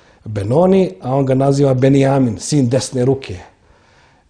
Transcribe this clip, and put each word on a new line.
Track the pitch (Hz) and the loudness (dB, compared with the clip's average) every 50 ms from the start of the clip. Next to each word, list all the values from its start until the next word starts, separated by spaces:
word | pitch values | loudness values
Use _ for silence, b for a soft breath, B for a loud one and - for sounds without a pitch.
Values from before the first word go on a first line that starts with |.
| b b b b b | b b b b b
Benoni, | 113 107 104 98 104 123 160 180 185 190 190 185 165 185 - | -10 -8 -8 -4 -2 0 2 2 4 4 2 2 0 -4 -10
a | - 123 131 | -6 -4 -2
on | 143 139 | -2 0
ga | 131 131 | 0 0
naziva | 131 135 139 139 139 143 139 131 | 2 2 2 2 2 2 2 2
Benijamin, | 123 131 135 139 139 135 135 139 135 131 120 104 92 | 2 2 2 4 4 2 2 2 0 0 0 -2 -6
sin | - - 156 147 131 117 | -6 -2 0 0 0 0
desne | 135 123 - - - 127 123 | 0 -2 -4 -4 -4 -2 0
ruke. | 131 135 135 - - 95 90 - - _ b b b b b b b b b b b b b b b | 0 -2 -2 -6 -12 -14 -16 -16 -20 _ b b b b b b b b b b b b b b b